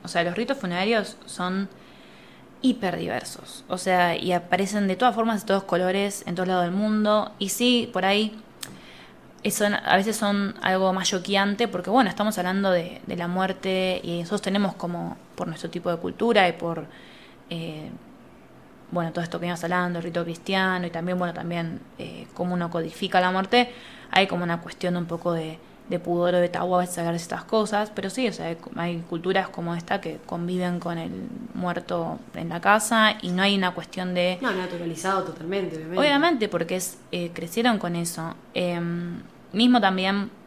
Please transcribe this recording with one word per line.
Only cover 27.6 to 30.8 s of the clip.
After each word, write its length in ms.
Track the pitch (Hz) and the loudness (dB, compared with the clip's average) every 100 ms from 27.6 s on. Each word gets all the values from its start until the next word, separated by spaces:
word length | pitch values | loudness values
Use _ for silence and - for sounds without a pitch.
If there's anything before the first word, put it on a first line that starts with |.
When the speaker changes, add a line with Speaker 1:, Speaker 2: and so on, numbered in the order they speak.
| 214 208 214 214 | 2 0 -2 -4
Speaker 1:
pero 140 | 190 | -6
sí, 160 | 190 240 | -2 -2
o 60 | |
sea, 120 | 170 165 | -2 -6
hay, 100 | 165 - - | -6 -10 -6
hay 220 | 170 170 170 | -4 -4 -6
culturas 400 | 170 175 190 185 | -4 0 2 0
como 240 | - 170 170 | -4 -6 -6
esta 240 | 170 180 | -2 -4
que 180 | 170 160 - | -4 -10 -8
conviven 540 | 175 175 180 180 | -6 -2 -2 -2
con 180 | 175 | -2